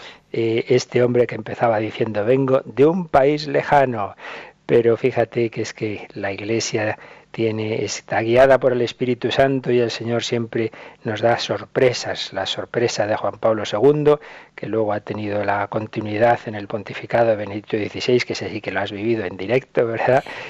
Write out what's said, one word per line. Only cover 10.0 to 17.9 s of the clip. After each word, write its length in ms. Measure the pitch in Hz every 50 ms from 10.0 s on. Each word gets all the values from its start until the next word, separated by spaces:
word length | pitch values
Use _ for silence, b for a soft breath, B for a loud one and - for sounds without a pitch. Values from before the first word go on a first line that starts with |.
| 113 117 120 113 -
siempre 480 | - 123 117 113 110 - 117 113 110 - B B B B B B
nos 180 | 117 107 107 113
da 160 | 117 117 -
sorpresas. 960 | - - 107 98 101 - - 131 131 123 117 - - 95 87 - - - -
La 100 | 95 95
sorpresa 640 | - - - 95 - - 120 117 113 - - 104
de 100 | 104 107
Juan 220 | - - 101 - -
Pablo 260 | - 113 110 107 104
segundo, 560 | - - 104 123 143 147 151 147 147 147 - B B B B B B B
que 120 | - -
luego 260 | 104 104 110 110 104 104
ha 80 | 107
tenido 420 | - - 104 107 104 104 101 104 101
la 260 | 101 101 101 101 -
continuidad 720 | - 113 107 107 - 113 107 107 107 107 117 117 120 - -
en 100 | 117 104
el 140 | 104 101 -
pontificado 600 | - 107 98 - 113 - - - - 117 120 113
de 60 | 107
Benedicto 420 | 104 104 101 104 107 101 - - 107
dieciséis, 480 | 101 98